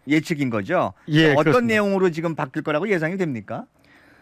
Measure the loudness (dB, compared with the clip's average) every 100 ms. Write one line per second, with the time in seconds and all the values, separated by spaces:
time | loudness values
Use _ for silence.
0 | -2 0 0 -2 -2 -2 -2 0 -2 -4
1 | -2 2 4 4 4 2 2 2 2 2
2 | 0 0 -6 -4 -6 -6 -2 -2 0 -2
3 | -2 -4 -4 -6 -8 -12 -12 _ _ _
4 | _ _